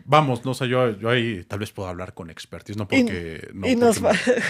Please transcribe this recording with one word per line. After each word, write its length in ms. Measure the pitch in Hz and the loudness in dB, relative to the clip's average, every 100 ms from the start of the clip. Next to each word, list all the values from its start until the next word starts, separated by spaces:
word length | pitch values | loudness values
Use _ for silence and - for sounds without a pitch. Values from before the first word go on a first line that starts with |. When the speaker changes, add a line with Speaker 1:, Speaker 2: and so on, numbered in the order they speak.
Speaker 1:
vamos, 400 | - 151 143 117 | 2 4 4 0
no 80 | 131 | -2
sé, 140 | 123 127 | -4 0
yo, 220 | 127 123 101 | 2 2 0
yo 100 | 110 | 0
ahí 340 | 123 117 98 | 0 0 -6
tal 140 | 87 101 | -8 -8
vez 120 | 107 | -8
puedo 160 | - 95 | -8 -8
hablar 240 | 87 92 | -8 -12
con 140 | - 85 | -12 -16
expertise, 460 | 80 - 82 - 104 | -16 -16 -16 -10 -8
no 100 | 101 | -2
Speaker 2:
Y, 120 | 269 | 0
Speaker 1:
porque, 440 | 240 90 82 80 - | 0 -2 -8 -10 -12
no 120 | - 220 | -6 0
Speaker 2:
y 60 | 240 | 4
nos 220 | 240 208 | 6 4
Speaker 1:
porque 180 | 233 190 | 2 2
Speaker 2:
ma-, 240 | 254 240 - | 0 0 -2